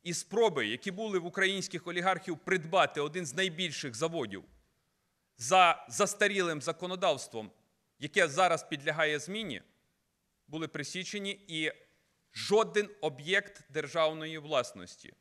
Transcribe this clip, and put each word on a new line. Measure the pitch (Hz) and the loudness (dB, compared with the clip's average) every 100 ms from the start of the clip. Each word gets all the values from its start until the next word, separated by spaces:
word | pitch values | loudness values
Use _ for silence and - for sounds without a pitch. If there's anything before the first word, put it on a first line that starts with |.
І | 175 | -6
спроби, | 165 - 208 226 147 107 | -6 -2 4 4 4 0
які | 123 196 | -2 -6
були | 185 220 190 | -6 -2 -2
в | 170 | -2
українських | 190 190 196 180 170 175 | 0 2 2 -6 -8 -6
олігархів | 175 180 180 - 160 | 0 0 0 -4 -8
придбати | - 185 160 185 147 151 | 0 -2 2 4 4 2
один | 147 170 160 | -4 -4 -6
з | |
найбільших | 143 190 160 180 - 143 110 | -2 -2 -2 -6 -4 -8 -4
заводів | 160 170 113 95 - _ _ _ _ _ _ _ _ _ | -4 -2 -6 -8 -14 _ _ _ _ _ _ _ _ _
за | 117 185 175 - - | 4 6 8 4 -4
застарілим | 120 196 - 208 196 175 151 | 0 0 4 2 2 0 -2
законодавством, | 147 160 180 185 185 135 - 113 107 _ _ _ _ _ | -4 -6 -6 0 0 0 -4 -10 -12 _ _ _ _ _
яке | 147 202 170 | -2 2 4
зараз | 143 185 160 | 4 4 4
підлягає | - 151 147 151 156 151 | -2 -4 -2 0 0 0
зміні, | 156 208 208 104 _ _ _ _ _ _ _ _ _ | -4 -8 -8 -10 _ _ _ _ _ _ _ _ _
були | 151 156 | -8 -6
пресічені, | 151 143 185 180 208 196 190 - | -6 -8 -8 -8 -6 -6 -10 -8
і | 160 156 - _ _ _ _ _ | -4 -4 -4 _ _ _ _ _
жоден | - - 208 214 208 208 - | -10 4 4 4 0 -2 -4
об'єкт | 156 135 147 196 202 - - | -6 -6 0 0 0 -20 -8
державної | 143 147 165 156 160 156 156 | -8 -4 2 2 0 -8 -10
власності | 147 143 123 98 90 - - _ | 0 0 0 -8 -18 -18 -20 _